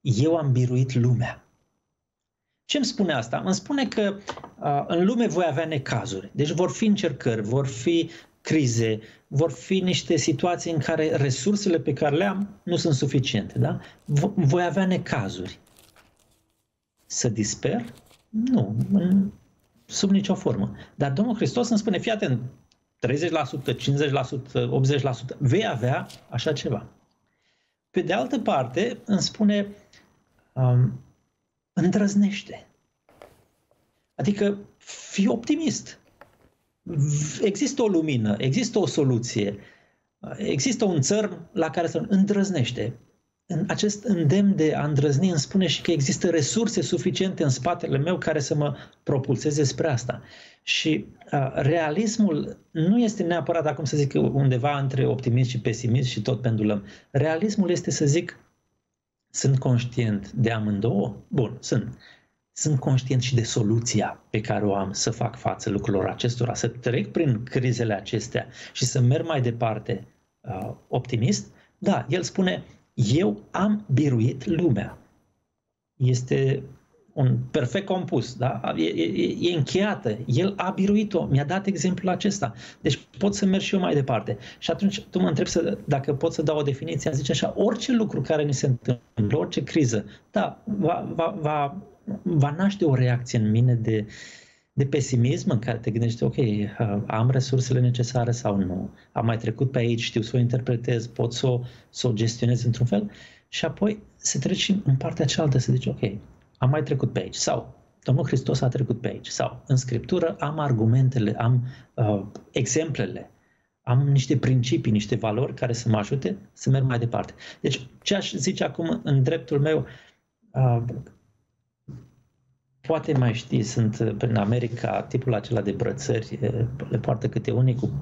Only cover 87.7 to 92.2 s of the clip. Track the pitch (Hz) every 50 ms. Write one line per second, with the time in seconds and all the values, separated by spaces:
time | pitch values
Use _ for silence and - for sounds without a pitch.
87.7 | 233 - - - 254 233 220 - - 151 135 - 165 151 151 147 139 127 - 139
88.7 | 127 120 - - 127 120 _ _ _ - 107 104 107 151 175 208 - - 139 -
89.7 | - 165 151 120 117 107 101 - - - _ _ _ 208 185 156 - - - -
90.7 | 214 202 180 156 175 175 - - - 156 165 165 - - 156 151 151 151 143 143
91.7 | - 190 - - - _ _ - 202 -